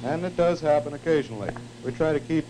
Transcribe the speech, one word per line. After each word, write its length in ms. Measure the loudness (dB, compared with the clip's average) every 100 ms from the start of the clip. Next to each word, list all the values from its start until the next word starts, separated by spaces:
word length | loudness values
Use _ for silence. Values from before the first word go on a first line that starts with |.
And 200 | -2 -2
it 120 | -2 2
does 240 | 2 2
happen 340 | 4 2 2
occasionally. 560 | -6 2 2 2 -6 -6 -8 -14 -8
We 80 | -8
try 200 | 0 2
to 80 | 2
keep 240 | 2 0 0